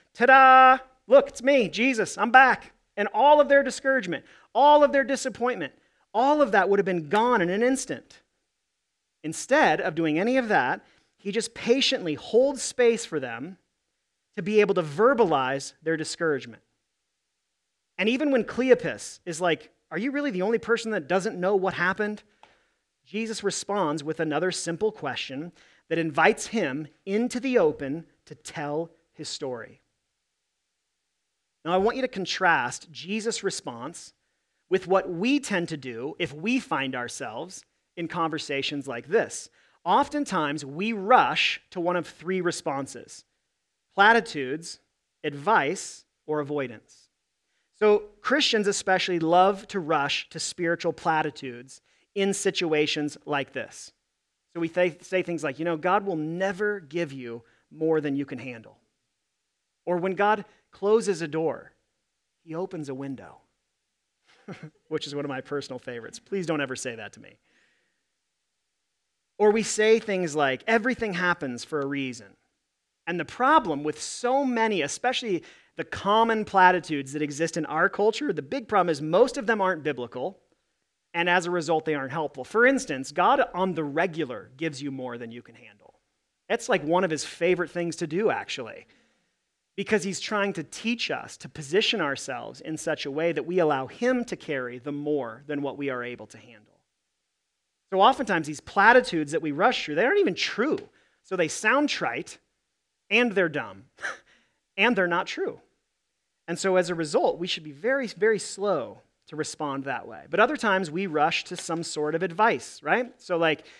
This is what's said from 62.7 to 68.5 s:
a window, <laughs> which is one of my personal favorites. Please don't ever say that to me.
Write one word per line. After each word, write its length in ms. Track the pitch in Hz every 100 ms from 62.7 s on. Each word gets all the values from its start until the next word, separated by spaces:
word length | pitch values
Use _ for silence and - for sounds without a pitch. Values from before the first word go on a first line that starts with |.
| 180 143
a 40 |
window, 440 | 131 139 127 90 - _ _ _ _ _ _ _ _ _ _ -
<laughs> 400 | 117 156 _ -
which 180 | 156 143
is 80 | 143
one 100 | 143
of 40 |
my 120 | 131
personal 380 | - 143 135 127
favorites. 400 | - 120 113 -
Please 260 | - 196 165
don't 160 | 156
ever 140 | 135 123
say 200 | 127 113
that 180 | 104
to 60 | -
me. 180 | 95 _ _ _ _ _ _ _ _ _ _ _ _